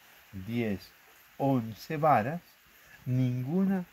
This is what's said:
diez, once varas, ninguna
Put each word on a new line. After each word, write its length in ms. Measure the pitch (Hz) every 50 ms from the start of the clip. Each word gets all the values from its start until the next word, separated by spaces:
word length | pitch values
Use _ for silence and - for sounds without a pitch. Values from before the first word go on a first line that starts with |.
| - - - - - - - 98 92 104
diez, 440 | 117 120 117 110 98 92 - - - - - - - - - - - -
once 600 | 139 139 135 127 113 113 110 - - - 160 156
varas, 440 | 156 156 139 113 104 127 165 175 - - - _ _ - - - - - - - -
ninguna 800 | 131 127 127 131 123 123 127 127 131 165 190 196 190 196 185 175 -